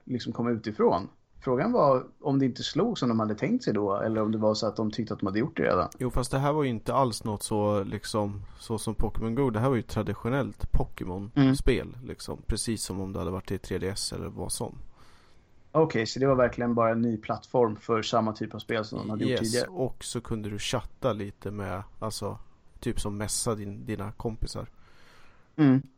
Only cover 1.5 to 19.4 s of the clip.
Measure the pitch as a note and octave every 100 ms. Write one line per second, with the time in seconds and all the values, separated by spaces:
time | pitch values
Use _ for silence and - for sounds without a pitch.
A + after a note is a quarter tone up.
1.5 | B2 G3 A#3+ D3 B2+ - - C#3+ C3+ C3+
2.5 | - - D3+ A3+ G3+ B2 A2 G#2+ G#2+ D3
3.5 | A#3+ - G#2 G#2 G2+ A2+ A2 G#2+ A2 G#2+
4.5 | G#2+ A2 G2 A2 - A2 - G2+ G2+ C#3
5.5 | - C2 F#2 - - B2+ B2+ A#2+ C3+ C#3+
6.5 | D3+ C#3 A2 - B2 C3 G#2+ A#2 G#2 -
7.5 | A2 G#2 G#2 G2 G#2 - A2 G2+ G2+ -
8.5 | - - A2 - G#2+ G#2+ G#2 A2+ A2+ C#3
9.5 | A#2 C3 A#2+ - - G#2 G2 A#2 C#3 G#2
10.5 | - - - - - A2 F#2 G2+ - C3+
11.5 | C3+ - A#2+ - B2 B2 - - - -
12.5 | A2+ - G#2+ - F#2+ F#2+ G2 F2 F#2 -
13.5 | G2 - F#2 F2+ G#2 - F#2 E2+ G#2 F#2
14.5 | - A#2 - - - - - - - _
15.5 | - - D3+ D#3 A2+ A2 B2+ C3+ B2+ A#2+
16.5 | A#2+ A#2+ A#2 A2+ A2+ A#2 A2 - A2 -
17.5 | B2+ A#2 G#2+ - A2+ G#2+ A#2+ A2 G#2 A2
18.5 | A2 - A#2 G#2+ G#2 G#2 G#2+ B2+ A#2+